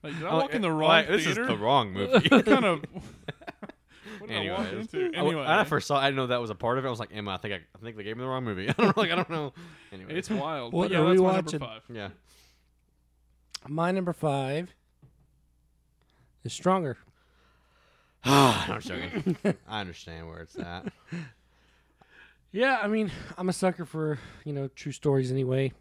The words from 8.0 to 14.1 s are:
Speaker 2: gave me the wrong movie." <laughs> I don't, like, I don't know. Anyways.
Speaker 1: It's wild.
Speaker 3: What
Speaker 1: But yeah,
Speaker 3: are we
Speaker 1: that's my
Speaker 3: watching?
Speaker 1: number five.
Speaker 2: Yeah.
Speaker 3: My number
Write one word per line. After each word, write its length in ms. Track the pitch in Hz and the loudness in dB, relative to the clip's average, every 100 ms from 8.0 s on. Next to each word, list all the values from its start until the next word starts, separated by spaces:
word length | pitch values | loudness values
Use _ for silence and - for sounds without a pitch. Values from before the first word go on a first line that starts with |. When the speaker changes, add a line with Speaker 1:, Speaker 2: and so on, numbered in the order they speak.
Speaker 2:
gave 140 | 101 113 | -10 -6
me 60 | |
the 40 | 131 | -4
wrong 140 | 131 | -4
movie." 240 | 123 92 104 | -2 -2 -2
<laughs> 0 | |
I 40 | |
don't, 240 | - 220 202 | 2 4 4
like, 140 | 190 | 2
I 40 | 175 | 0
don't 140 | 180 | -2
know. 240 | 160 143 - 170 - - | -4 -6 -10 -20 -20 -20
Anyways. 260 | 95 92 160 | -18 -8 -8
Speaker 1:
It's 120 | 185 | -4
wild. 440 | 208 151 151 117 | -4 -2 -6 -4
Speaker 3:
What 160 | 170 196 | -2 0
Speaker 1:
But 20 | |
yeah, 60 | 180 | 4
Speaker 3:
are 60 | 156 | 6
we 40 | |
Speaker 1:
that's 80 | 185 | 6
my 40 | 185 | 6
Speaker 3:
watching? 280 | 190 160 151 | 2 0 -6
Speaker 1:
number 60 | 123 | -8
five. 180 | 110 _ 117 | -14 _ -10
Speaker 2:
Yeah. 140 | 98 95 _ _ _ _ _ _ _ _ _ _ _ _ _ - - | -10 -12 _ _ _ _ _ _ _ _ _ _ _ _ _ -18 -8
Speaker 3:
My 240 | 151 170 | -2 0
number 220 | 190 175 | 0 -2